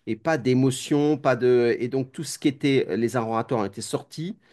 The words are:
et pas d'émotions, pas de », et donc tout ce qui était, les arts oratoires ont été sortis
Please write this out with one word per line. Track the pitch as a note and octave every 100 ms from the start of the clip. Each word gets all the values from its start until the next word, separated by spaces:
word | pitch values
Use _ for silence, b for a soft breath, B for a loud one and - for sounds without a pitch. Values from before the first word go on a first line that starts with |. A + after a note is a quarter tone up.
| -
et | A2
pas | E3 D#3
d'émotions, | B2+ B2+ C3+ C3+ - D3 D3 D3
pas | C#3+ B2
de », | B2 B2 A#2 -
et | B2
donc | C3+ C3
tout | -
ce | D3 -
qui | D3+
était, | C3+ C#3+ C3+ - G2+
les | A2+ B2
arts | A2
oratoires | A2+ A2 B2
ont |
été | G2 G#2+
sortis | - C3+ - - E3+ A#3+ b